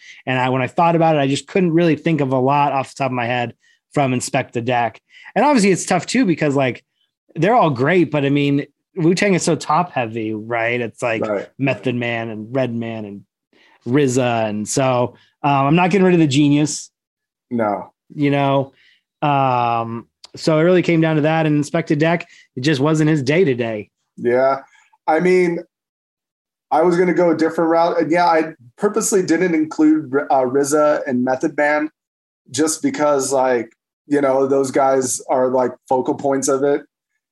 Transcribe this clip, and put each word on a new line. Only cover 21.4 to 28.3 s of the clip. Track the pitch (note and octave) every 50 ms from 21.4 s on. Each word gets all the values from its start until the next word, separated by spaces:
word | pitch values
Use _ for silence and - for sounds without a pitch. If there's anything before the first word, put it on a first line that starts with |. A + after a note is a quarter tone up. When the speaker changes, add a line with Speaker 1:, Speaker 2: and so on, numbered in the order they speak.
| D#3
Speaker 1:
And | D#3 D3+ D3
Inspectah | C#3+ - - E3 E3 - E3 C#3+
Deck, | D#3+ E3 F3 E3+ - - - - _ _ _
it | B2+
just | B2+ D#3 D#3 B2
wasn't | C#3 D#3 D#3+ D#3 D#3 D3+
his | D#3+ D3
day | B2+ B2+ D3+ F3 G3
today. | C#3+ B2 A#2 A#2+ A2+ A2 G#2 G2 - _ _ _ _ _
Speaker 2:
Yeah. | - A#2 A#2+ B2 B2+ C3 C3+ C3+ C3+ - _ _ _ _ _ _ _ _
I | E3 D#3 E3
mean, | F3 F3+ F#3 F#3 F3+ E3+ E3+ - - - _ _ _ _ _ _ _ _ _ _ _ _ _ _ _ _ _ _ _ _
I | C3+ D3+
was | E3+ F3+ E3+
gonna | F3 F#3 F3+ D#3+
go | E3+ F3+ E3+
a | D#3
different | D3+ D#3+ D#3 D#3+ E3+ E3+ E3
route. | E3 E3 E3+ F3 E3+ E3+
And | D#3+ C#3+
yeah, | E3 F3 F3
I | E3+